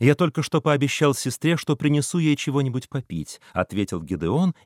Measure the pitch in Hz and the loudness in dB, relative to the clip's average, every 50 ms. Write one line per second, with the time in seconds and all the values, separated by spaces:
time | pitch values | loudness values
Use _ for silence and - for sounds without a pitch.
0 | 117 139 147 - 180 156 - 165 139 - - 156 - 160 147 135 143 131 - - | 4 4 4 4 2 0 0 -2 -4 -2 -2 0 2 2 2 2 0 -2 0 2
1 | 156 143 131 - - 131 - - - 160 170 - - - 147 - - 147 147 147 | 2 2 2 0 -2 -6 -6 -2 0 0 0 0 0 -2 -2 0 2 2 2 2
2 | 139 - - 175 160 151 147 - - 151 131 143 135 131 120 127 - - - 139 | 0 0 0 0 2 2 2 2 0 -2 0 0 0 0 -2 -4 -6 -6 -8 -8
3 | - - 90 80 76 - - - - - - 90 90 - 95 101 101 - 95 85 | -6 -6 -6 -6 -6 -8 -12 -18 -20 -6 -4 -2 -2 0 0 -2 -2 -2 -2 -6
4 | 80 73 95 78 82 82 113 160 190 180 - - _ | -4 -6 -4 -2 -2 0 0 2 0 0 -2 -4 _